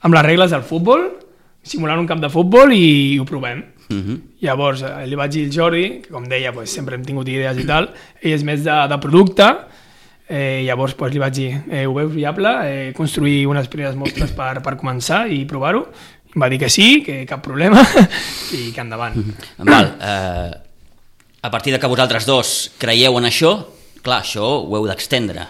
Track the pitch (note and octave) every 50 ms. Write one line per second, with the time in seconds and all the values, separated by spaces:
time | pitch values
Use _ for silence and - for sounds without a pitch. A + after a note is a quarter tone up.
0 | - E3+ E3+ D#3+ D3+ D3+ E3 F3 F#3 F3+ E3+ C#3+ B2 - E3 E3 E3+ G3+ B3+ D#4
1 | F4+ F#4+ - - - _ _ _ _ _ _ _ _ - - D4 E3 D3+ D#3 E3
2 | F3 E3 F3 E3 D#3 C#3+ C3 E3 F3 F3+ G3 A#3+ C4+ C#4+ B3+ G#3 F3 D#3+ D3 C#3+
3 | C#3 C#3 C#3+ C#3+ C3 C3+ - C#3+ C3 B2 A#2+ C#3 - - _ _ _ _ G#2+ G2
4 | F#2+ G2+ A#2 D#3 - - _ _ - D#3 C3+ C3+ C#3+ C#3+ C3+ B2+ C3+ C3+ C#3+ C#3+
5 | C#3 B2+ C#3 C#3+ C#3+ C#3+ C#3+ D#3 D3+ C#3+ C#3 D#3+ E3 E3+ E3+ E3+ F3+ G3 B3+ -
6 | - - E3+ C3 B2 B2 C3 B2+ C3 B2+ A#2+ B2 A2+ - - - C#3+ C3 C3 B2
7 | B2+ C3 C#3 C#3 C3 C3 C3 C3+ C3+ C3 C3 B2+ C3 C#3 D3 D#3 E3+ - - -
8 | - - _ _ - E3 D#3 D3+ D3 D3 D3 D3 D3 D#3+ D3+ D3+ C#3+ C#3 D3 C#3
9 | C3+ C#3 C#3+ F3 G3+ F#3 F#3+ - - A3+ B3+ F#4 - - - - _ _ _ _
10 | - - _ _ _ _ F3 C#3+ C#3 C3+ C3+ C3 C3 C3 B2+ B2 C3 C3 C3 -
11 | - C3+ C3+ D3 C#3 C3+ C3 C3+ C3+ B2+ B2+ C#3+ D3 - - C#3+ C3+ C3+ C3 C#3
12 | D3 D#3 D#3 D#3+ D3 C#3+ D3 F#3+ G3 G#3+ A#3+ C4 - - C#3 C3+ C3+ C3 C3 -
13 | E3 D3 - - D3 C#3+ D3 C#3 C#3 C#3 C#3+ C#3+ C3+ B2 - D3+ C#3+ C#3 C3+ C3+
14 | C#3 C#3 - - - C#3 - - C#3 C3 C3 C3 C3 C#3 C3+ C3+ - C3+ B2+ B2+
15 | B2 - D#3+ G3 A3+ A#3 F3+ C#3+ C3+ C#3+ D3 C#3 C3 D3+ F#3 A#3 D4 - - -
16 | - - - _ _ _ _ - C3+ B2+ C3 C3 C#3+ B2 - - G3 A3+ C4+ D4+
17 | C#4+ - D3 C3+ C3 C3 D3 C3+ - - C3+ C3+ D#3+ F#3+ G#3+ A3+ C4+ - - -
18 | G#3 - - - - - - - - - - C#3+ A#2+ A#2 A2+ C3 B2 A#2 A2 A2+
19 | A#2 A#2 A2 A#2+ G#2+ G#2 G#2 - - - - - - - C#3+ A2+ G#2 - - -
20 | - G2+ G#2 G2 F#2+ F#2 F2+ F2 F2 F2 E2 - - - - _ _ - _ _
21 | _ _ _ _ _ _ _ _ - A#2+ - A#2 - C#3 C3 B2+ - C3 B2 A#2+
22 | B2+ B2 A#2+ A2+ A2 G#2+ C#3 B2+ A2+ - - - - - _ - - A#2 A#2 A#2
23 | B2 C3 B2+ B2 A#2+ A#2 A2+ - D#3+ D#3+ G3 G#3+ F3+ - - - - - - -
24 | _ B2+ B2+ A2+ - - - G#2+ G#2 A#2 C#3+ C#3+ G2 D2 G2+ G#2+ G#2+ - F#2+ F#2
25 | - - C#3+ B2 A#2+ G#2 E2+ E2 F2 -